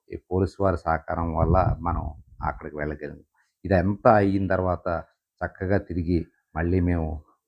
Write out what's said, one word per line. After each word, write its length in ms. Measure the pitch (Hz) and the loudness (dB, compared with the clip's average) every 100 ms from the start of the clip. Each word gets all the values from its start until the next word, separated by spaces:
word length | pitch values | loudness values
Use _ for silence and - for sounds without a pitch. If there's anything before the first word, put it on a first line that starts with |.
| _ | _
ఈ 40 | 90 | -16
పోలీసు 460 | - 92 92 - | -4 0 0 0
వారి 140 | 98 87 | 0 0
సహకారం 580 | - 80 - 85 85 | -2 -2 -2 -4 -2
వల్ల 420 | 80 82 90 87 - | 2 4 4 4 0
మనం 300 | 85 80 78 - - - | -2 -4 -6 -10 -18 -8
అక్కడికి 340 | 80 - 80 76 | -8 -6 -10 -6
వెళ్ళగలిగాం. 420 | 76 73 73 76 _ _ _ _ | -6 -6 -10 -14 _ _ _ _
ఇదంతా 500 | 87 92 90 101 127 | 0 2 2 2 4
అయిన 320 | 107 101 98 95 | 6 4 2 0
తర్వాత 580 | 92 92 87 92 82 - _ _ _ | 0 0 -2 -4 -6 -6 _ _ _
చక్కగా 340 | 87 - 92 98 | -10 -6 -2 -2
తిరిగి 480 | - 85 82 87 82 _ _ 78 | -2 -4 0 0 -2 _ _ -4
మళ్ళీ 240 | 85 92 | 0 2
మేము, 420 | 87 87 80 76 - _ | 2 0 -2 -6 -12 _